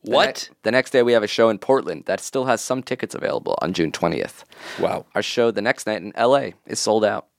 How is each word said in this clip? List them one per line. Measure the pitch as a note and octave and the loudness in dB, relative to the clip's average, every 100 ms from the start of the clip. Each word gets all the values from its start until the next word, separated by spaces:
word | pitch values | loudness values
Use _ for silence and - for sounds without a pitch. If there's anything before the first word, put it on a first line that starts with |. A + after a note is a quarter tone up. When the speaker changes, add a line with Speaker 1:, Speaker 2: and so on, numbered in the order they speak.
Speaker 1:
The | - | 0
Speaker 2:
What? | C3+ G3+ - - | 0 0 -2 -14
Speaker 1:
ne-, | _ | _
the | A2 | 0
next | B2 B2+ | 2 2
day | C3 | 2
we | A#2+ | 4
have | A#2 | 4
a | G#2 | 2
show | - A2+ | 4 4
in | G2+ | 4
Portland | - C3 E2+ E2 - | 2 2 2 -8 -4
that | C#3 | -6
still | - C#3 | -4 -4
has | C3 A#2 | 0 -2
some | - B2+ | 0 -4
tickets | - B2+ - | -4 -6 -6
available | - - - - - | -6 -4 -4 -2 -2
on | E2 | -2
June | F2+ D#2+ | 0 -2
twentieth. | - E2+ C#2+ - - - - - - | 0 -2 -2 -6 -12 -20 -20 -16 -4
Speaker 2:
Wow. | F2+ E2+ - | -2 -2 -4
Speaker 1:
Our | G#2 | -6
show | G#2 - A#2 | -4 2 2
the | G#2 | 2
next | G#2+ C3+ - | -2 -2 -4
night | G#2+ | -6
in | G2 | -6
L | - A#2+ C#3 | 0 2 2
A | A2+ - - | 0 -12 -10
is | - | -4
sold | - A2 | 0 2
out. | G#2 G2+ _ | 2 0 _